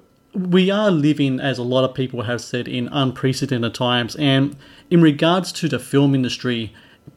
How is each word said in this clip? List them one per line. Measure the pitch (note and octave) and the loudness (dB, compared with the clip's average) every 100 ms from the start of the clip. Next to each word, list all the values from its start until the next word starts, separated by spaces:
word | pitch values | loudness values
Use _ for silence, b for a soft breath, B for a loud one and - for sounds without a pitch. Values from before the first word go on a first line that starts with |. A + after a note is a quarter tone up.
| _ _ _ | _ _ _
we | G3+ F3+ F3+ F#3 | -6 2 4 4
are | G3+ G#3+ | 2 2
living, | E3+ D3 C#3+ C#3 C3 | 2 2 2 0 0
as | C3+ B2 | -4 -4
a | |
lot | A#2+ B2+ | 0 2
of | C3 | 0
people | C3+ C3 A#2+ | -2 -6 -4
have | A#2 A#2+ | -6 -6
said, | - B2 A#2 | -6 -6 -4
in | B2+ A#2+ | -6 -4
unprecedented | D3 C3 - C3 C3 C3 B2 A#2 | -2 -2 0 -2 -2 -2 -2 -2
times. | - B2 B2 A#2 - | -2 0 0 -2 -2
And | D3 C3+ C#3 - B B B | 2 2 2 -4 B B B
in | F3 | 4
regards | E3 C#3+ E3 F#3 F3 | 4 4 2 0 -2
to | - E3 | -6 -4
the | B2+ | -4
film | - C#3 C#3+ | 0 2 2
industry, | C3+ B2+ - B2+ A#2+ A2 b b b - | 2 -2 -4 -4 -4 -6 b b b -20